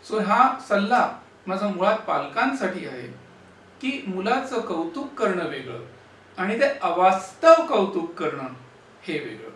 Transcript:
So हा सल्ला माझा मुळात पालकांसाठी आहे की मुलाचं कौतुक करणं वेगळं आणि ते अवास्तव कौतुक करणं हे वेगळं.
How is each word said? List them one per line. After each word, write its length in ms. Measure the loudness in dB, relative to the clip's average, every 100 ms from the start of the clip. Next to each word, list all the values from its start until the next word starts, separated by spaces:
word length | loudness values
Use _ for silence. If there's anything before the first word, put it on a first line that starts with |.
| -4
So 120 | -2
हा 340 | 2 6 6 4 0
सल्ला 480 | 0 4 4 2 -2 -18 -16 -6
माझा 200 | -2 -2
मुळात 300 | 0 2 2
पालकांसाठी 880 | 0 -4 -2 0 0 0 -4 -4 -10
आहे 220 | -10 -12 -16 -20 -20 -20 -20 -20 -8
की 220 | -6 -6 -6
मुलाचं 540 | -6 -2 -2 -2 -6
कौतुक 520 | -4 -6 -6 -8 -12
करणं 340 | -2 -2 -2 -4
वेगळं 320 | -8 -10 -12 -14 -20 -20 -20 -20 -6
आणि 220 | -2 2
ते 60 | 0 2
अवास्तव 720 | -2 4 4 4 -4 2 8
कौतुक 600 | 8 6 2 2 -2 -6
करणं 340 | -4 -6 -4 -10 -12 -20 -20 -20 -18
हे 160 | -8 -6
वेगळं. 300 | -6 -12 -16